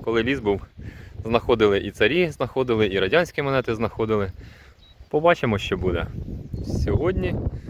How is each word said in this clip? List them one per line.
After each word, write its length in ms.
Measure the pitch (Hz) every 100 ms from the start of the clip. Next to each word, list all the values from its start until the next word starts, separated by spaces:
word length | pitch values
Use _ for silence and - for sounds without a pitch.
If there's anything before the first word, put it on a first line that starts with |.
коли 200 | - 113
ліс 160 | 117 139
був, 220 | 107 101 - - - - - -
знаходили 560 | 113 117 - 117 107 98
і 120 | 98
царі, 380 | - 107 165 170
знаходили, 580 | 143 123 131 127 113 107
і 120 | 95
радянські 420 | 95 156 170 -
монети 340 | 139 135 120 110
знаходили. 560 | 113 - 110 107 95 - - - - - - - -
Побачимо, 480 | 151 165 170 127 101
що 200 | - 95
буде 300 | 92 85 80 - - - - - - -
сьогодні. 520 | - 196 170 185 180 170 - - -